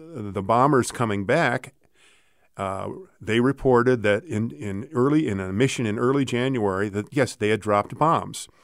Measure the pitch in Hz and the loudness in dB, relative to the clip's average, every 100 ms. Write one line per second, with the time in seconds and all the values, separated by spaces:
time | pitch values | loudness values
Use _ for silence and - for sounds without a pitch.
0 | 160 160 104 98 95 113 135 139 113 - | -16 -12 -8 -4 0 4 6 4 2 -2
1 | 117 101 98 147 147 123 - - _ _ | -2 -2 0 0 2 -2 -6 -20 _ _
2 | _ _ _ _ _ - 98 95 101 98 | _ _ _ _ _ -8 -6 -6 -8 -10
3 | 95 _ 95 110 123 139 135 123 120 127 | -16 _ -2 2 2 2 4 4 6 4
4 | 104 104 165 110 117 147 101 98 135 151 | 2 0 0 -4 -4 -6 -8 -8 -6 0
5 | 127 151 151 95 95 95 135 - 113 107 | 2 2 0 -2 -4 0 0 0 -4 0
6 | 123 139 131 120 131 131 104 95 107 98 | 0 0 0 0 0 0 0 0 -2 -4
7 | 107 147 123 - 107 107 101 101 104 123 | -4 -2 -2 -2 0 0 2 0 0 0
8 | 151 147 92 - - _ | 2 2 -2 -10 -16 _